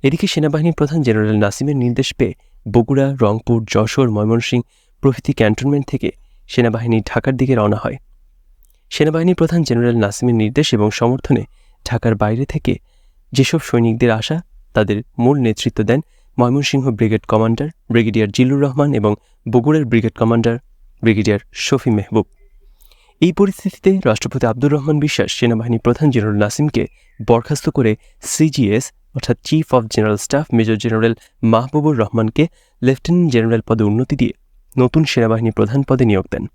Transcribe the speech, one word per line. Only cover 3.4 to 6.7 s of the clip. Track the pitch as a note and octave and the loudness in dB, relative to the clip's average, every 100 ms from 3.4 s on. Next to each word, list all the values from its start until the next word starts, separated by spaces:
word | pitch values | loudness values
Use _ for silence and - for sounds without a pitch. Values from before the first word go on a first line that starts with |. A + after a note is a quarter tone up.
| - A#2 G#2+ | 0 -2 0
যশোর, | A2 G#2+ - C3 | -2 -2 0 0
ময়মনসিংহ | G#2 G#2+ A#2 - B2 - _ _ _ | 0 0 0 0 -4 -4 _ _ _
প্রভৃতি | C3+ B2+ - | -2 0 -4
ক্যান্টনমেন্ট | C#3 G#2+ G#2+ C3 C#3+ C3+ | 0 0 0 0 -2 -4
থেকে | C3+ - - _ _ - | -6 -6 -10 _ _ -8
সেনাবাহিনী | - A#2 | 0 0